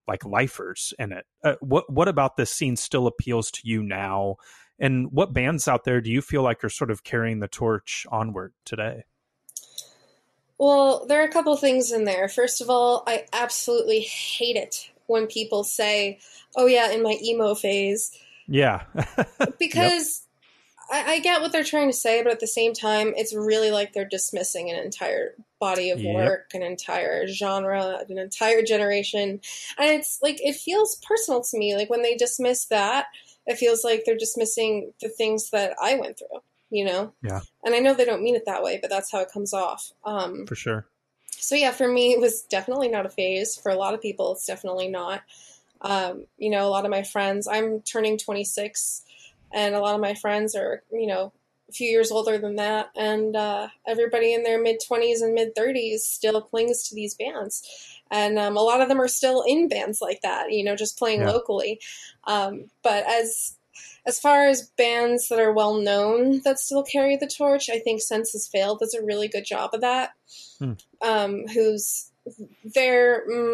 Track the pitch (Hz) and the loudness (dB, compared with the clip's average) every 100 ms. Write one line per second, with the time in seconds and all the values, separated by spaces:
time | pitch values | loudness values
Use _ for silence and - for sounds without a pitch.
0 | - 95 104 104 135 - 95 - - - | -8 -8 -2 0 0 -4 -10 -8 -10 -8
1 | 107 95 - _ 151 - 135 147 - 143 | -10 -10 -14 _ -2 -2 0 0 2 2
2 | 185 147 135 - 117 - 139 120 - 135 | 2 2 0 0 -4 -2 -2 -2 -2 0
3 | 123 - - 117 110 - 113 110 104 95 | 0 0 -2 -2 -2 -8 -4 -4 -2 -4
4 | 98 98 98 98 - - _ _ 135 131 | -4 -2 -2 -6 -12 -20 _ _ 0 2
5 | 127 135 190 127 127 160 143 143 - 123 | 0 0 0 0 0 0 0 0 2 0
6 | 113 123 - 147 127 117 110 - 123 107 | 0 -2 0 0 0 0 -4 -4 -4 -4
7 | - 120 113 110 101 - 117 107 - - | -4 -2 -2 -4 -6 -2 0 0 -4 -10
8 | - 110 113 95 92 - - 107 107 123 | -4 -4 -4 -6 -12 -16 -12 -6 -6 -8
9 | - _ _ _ - - - - - _ | -16 _ _ _ -18 -16 -16 -20 -20 _
10 | _ _ _ _ _ - 285 277 269 - | _ _ _ _ _ 2 6 6 6 4
11 | 240 294 311 330 311 277 277 262 240 226 | 2 4 4 2 2 4 4 4 2 0
12 | 208 185 196 - 247 - 240 247 240 240 | 0 0 0 0 0 0 0 4 4 2
13 | - 226 - 226 240 - - 240 226 220 | 0 -4 -2 -4 -2 -2 0 2 2 2
14 | 220 - - - 240 233 - - - _ | 0 -6 -6 -2 -2 -2 -4 -10 -12 _
15 | - 226 220 220 220 208 208 - 208 208 | -2 0 0 -4 -2 -2 -2 -2 0 2
16 | 202 202 - - _ - 254 247 226 226 | 0 -6 -18 -20 _ 4 6 6 4 2
17 | 220 214 220 233 214 208 202 202 196 208 | 0 0 -2 0 2 0 0 0 0 -2
18 | - - - - - 139 131 95 - - | -6 -10 -20 -20 -2 2 4 2 -4 -6
19 | - - - - 269 - 330 294 359 349 | -4 -2 -4 -2 -4 -2 -2 2 4 2
20 | 302 - - _ _ _ _ _ - 294 | -2 -8 -12 _ _ _ _ _ -4 -2
21 | 277 320 339 339 320 320 302 302 285 254 | 0 0 2 2 2 -2 0 2 2 2
22 | 226 233 240 233 220 - 226 226 214 214 | 2 2 2 0 -2 0 0 0 0 2
23 | 220 - 220 214 214 220 220 208 202 202 | 0 -2 -4 -2 0 2 2 2 -2 -4
24 | 196 185 - 185 185 180 175 170 202 - | -6 -4 -4 -4 -4 -4 -6 -6 -8 -6
25 | 190 - - - - _ 196 185 180 170 | -4 -2 -4 -10 -20 _ -2 0 0 -2
26 | 101 104 110 185 - 185 180 180 - 180 | -2 0 2 0 -4 -8 -6 -8 -6 -4
27 | 165 165 190 190 202 196 190 196 185 185 | -2 -2 -4 -4 -2 -2 -2 -2 -2 -4
28 | - 190 196 - 220 226 220 214 202 202 | -8 -8 -8 -2 2 2 4 2 2 0
29 | 202 208 202 202 - - - - 294 302 | -2 -2 -2 -6 -12 -14 -12 0 2 2
30 | 302 - 285 302 285 277 - 392 427 - | 0 -2 -2 0 -4 -4 -2 2 2 -2
31 | - 440 440 247 240 226 208 202 214 240 | -2 -2 2 -2 -2 -2 0 0 0 0
32 | 233 233 240 - 247 247 - 214 202 262 | 0 2 0 0 0 0 0 0 2 0
33 | - - - _ - 226 240 226 233 220 | -4 -12 -20 _ -6 0 2 2 2 0
34 | 220 226 226 240 220 226 220 208 - - | 2 0 -2 -2 -2 0 0 -2 -6 -10
35 | 220 - 220 220 - 208 196 - 208 269 | -12 -4 -2 -2 -2 -2 -2 -2 0 0
36 | - - - 247 - _ _ 214 196 180 | -2 -10 -14 -14 -16 _ _ -2 0 -2
37 | 208 - 110 95 - _ 226 240 269 262 | -4 -8 -8 -8 -10 _ 0 2 4 4
38 | 247 196 226 233 226 190 180 196 185 196 | 2 2 0 0 -2 -2 -2 -4 -2 -4
39 | - 202 185 208 202 196 175 - - _ | -2 -4 -4 -6 -6 -4 -4 -6 -12 _
40 | 208 208 180 185 98 117 120 110 - _ | -8 -6 -6 -8 -10 -8 -4 -6 -6 _
41 | _ _ - - - 285 269 247 247 247 | _ _ -16 -10 -2 2 2 2 2 4
42 | 247 240 233 226 - 190 190 269 247 220 | 4 4 4 0 -4 -4 -2 -2 0 -2
43 | 190 - 185 190 208 - 208 185 196 220 | -4 -2 -2 -2 -4 -4 -2 0 -2 -4
44 | 214 196 185 190 - 190 185 185 185 185 | -6 -4 -4 -4 -8 -8 -6 -4 -4 -6
45 | 175 202 - - - - _ _ 196 196 | -6 -8 -12 -20 -20 -20 _ _ -4 -2
46 | 180 185 - _ 214 202 202 196 202 196 | -2 -6 -14 _ -2 2 2 0 0 -2
47 | 196 208 196 202 208 214 220 220 - 233 | -2 -2 0 -2 -2 -2 0 -2 -4 -2
48 | 214 214 - 202 202 - 208 - - - | 0 0 -2 -4 -4 -6 -6 -6 -6 -8
49 | - - - _ _ 214 208 208 202 208 | -14 -20 -20 _ _ -2 0 2 0 0
50 | 202 208 208 208 214 202 190 226 - 226 | -2 -2 -2 0 -2 -2 -4 -4 -6 -4
51 | 220 185 196 - _ _ _ - 233 226 | -2 -2 -4 -10 _ _ _ -6 2 2
52 | 226 220 220 214 208 208 208 214 214 - | 4 2 0 0 -2 -2 0 -2 -4 -4
53 | 214 214 214 214 208 202 214 - - 226 | -2 0 0 0 -2 -4 -6 -10 -4 0
54 | 233 233 226 233 233 226 226 226 - 233 | 2 2 2 2 2 2 2 0 -2 0
55 | 233 233 226 226 226 220 240 262 226 214 | 2 2 2 2 0 0 0 0 -2 -4
56 | - - 220 214 214 226 233 240 - 214 | -4 -2 0 0 -2 -2 0 0 -4 -8
57 | 208 - 240 240 208 - - - - - | -8 -6 -8 -6 -8 -8 -12 -20 -20 -20
58 | _ 208 208 214 208 208 226 247 262 269 | _ 0 2 2 2 4 4 4 4 4
59 | 254 - 262 262 240 302 339 208 - 214 | 2 2 2 4 4 4 2 0 -2 -4
60 | 185 202 190 - - 214 202 202 214 - | -4 -2 -2 -4 -2 -2 0 -2 -4 -2
61 | 233 214 202 233 233 202 - 220 - - | 0 2 2 2 0 -2 -2 -6 -12 -18
62 | - _ - 208 196 202 - _ 240 208 | -20 _ -2 0 0 -4 -14 _ 2 2
63 | - 233 226 - - - _ - - - | 2 2 0 -2 -8 -10 _ -20 -20 -8
64 | - 240 294 285 285 262 - - 233 233 | -4 0 6 8 8 4 0 2 2 4
65 | 240 240 - 226 220 214 214 214 202 202 | 2 2 2 4 4 4 2 2 2 2
66 | 208 233 262 269 269 269 - 277 277 277 | 4 4 4 4 2 0 0 0 0 2
67 | 277 277 285 - 285 277 277 226 226 220 | 2 2 -2 0 2 2 2 -2 -2 -2
68 | - 220 226 208 - 196 196 214 220 233 | -2 -2 -2 -6 -4 0 0 0 -2 -4
69 | 214 208 214 202 202 202 202 220 247 254 | -2 -2 -2 -4 -6 -6 -4 -2 0 0
70 | 254 - _ - - - 135 110 _ _ | -2 -8 _ -20 -20 -8 -6 -6 _ _
71 | 226 214 202 202 214 226 220 214 - - | 0 2 0 -4 -2 2 2 2 -4 -6
72 | - _ - - 208 _ 220 262 254 247 | -8 _ -20 -18 -20 _ -2 2 4 6
73 | 240 233 - 240 233 | 6 4 0 -2 0